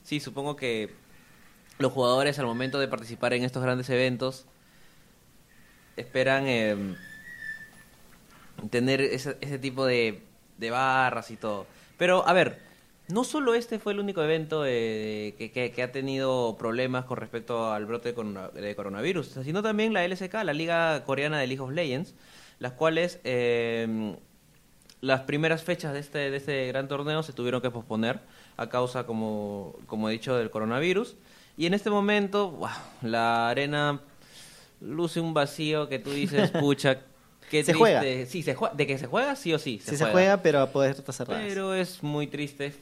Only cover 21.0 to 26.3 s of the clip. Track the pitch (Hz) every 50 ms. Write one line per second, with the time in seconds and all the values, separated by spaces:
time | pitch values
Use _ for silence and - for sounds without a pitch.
21 | 135 139 135 131 143 151 156 147 135 127 131 135 139 127 135 170 175 147 123 135
22 | 185 - - - - - - - - - - _ 117 123 127 - 160 160 160 160
23 | 175 175 175 - - 123 127 123 120 120 120 117 117 117 117 113 113 113 113 110
24 | 110 107 87 - - - - _ _ _ _ - _ _ - - _ - - _
25 | - 135 131 127 131 - 139 147 160 160 165 160 - - 175 175 - 156 139 143
26 | 147 - - 151 143 139